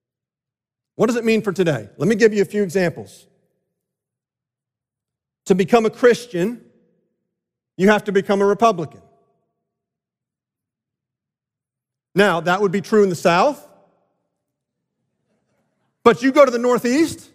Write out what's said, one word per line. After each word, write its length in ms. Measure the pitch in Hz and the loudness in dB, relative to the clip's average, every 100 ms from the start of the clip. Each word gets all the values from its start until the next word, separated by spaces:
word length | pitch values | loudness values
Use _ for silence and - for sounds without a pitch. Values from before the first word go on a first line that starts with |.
| _ _ _ _ _ _ _ _ _ - | _ _ _ _ _ _ _ _ _ -2
What 100 | 220 | -2
does 100 | 233 | 0
it 80 | |
mean 180 | 226 220 | 0 -2
for 100 | 208 | -2
today? 360 | 180 170 127 107 - | -2 -2 -4 -8 -6
Let 120 | 165 | -2
me 60 | |
give 200 | 220 220 | 2 2
you 80 | 208 | 2
a 20 | |
few 180 | 190 208 | -2 -4
examples. 640 | 196 185 175 127 98 - _ _ _ _ _ _ _ _ _ _ _ _ _ _ _ _ _ _ _ _ _ _ - | -4 -2 -4 -6 -16 -20 _ _ _ _ _ _ _ _ _ _ _ _ _ _ _ _ _ _ _ _ _ _ -2
To 80 | |
become 320 | 190 190 233 220 | -2 2 0 0
a 40 | |
Christian, 760 | 214 247 226 - 175 202 240 _ _ _ _ _ _ _ _ _ _ _ - | 0 0 0 -4 -6 -6 -8 _ _ _ _ _ _ _ _ _ _ _ -2
you 120 | 196 | 2
have 160 | 208 | 2
to 80 | 202 | 0
become 280 | 196 202 196 | -2 0 0
a 60 | 202 | 0
Republican. 560 | 202 226 175 147 101 _ _ _ _ _ _ _ _ _ _ _ _ _ _ _ _ _ _ _ _ _ _ _ _ _ _ _ _ _ _ _ | 2 0 0 -8 -14 _ _ _ _ _ _ _ _ _ _ _ _ _ _ _ _ _ _ _ _ _ _ _ _ _ _ _ _ _ _ _
Now, 260 | 175 202 170 | 0 0 0
that 220 | 165 190 | -2 -2
would 100 | 202 | -2
be 80 | 160 | -4
true 220 | - 214 | -2 0
in 80 | 202 | 0
the 40 | |
South, 520 | 175 185 175 262 - - _ _ _ _ _ _ _ _ _ _ _ _ _ _ _ _ _ _ _ _ _ _ _ | 0 0 2 0 -2 -14 _ _ _ _ _ _ _ _ _ _ _ _ _ _ _ _ _ _ _ _ _ _ _
but 200 | 233 - | 0 0
you 100 | 269 | 2
go 120 | 269 | 4
to 60 | 269 | 4
the 80 | 240 | 2
Northeast 720 | 247 240 240 277 311 - - | 0 0 0 0 -2 -6 -20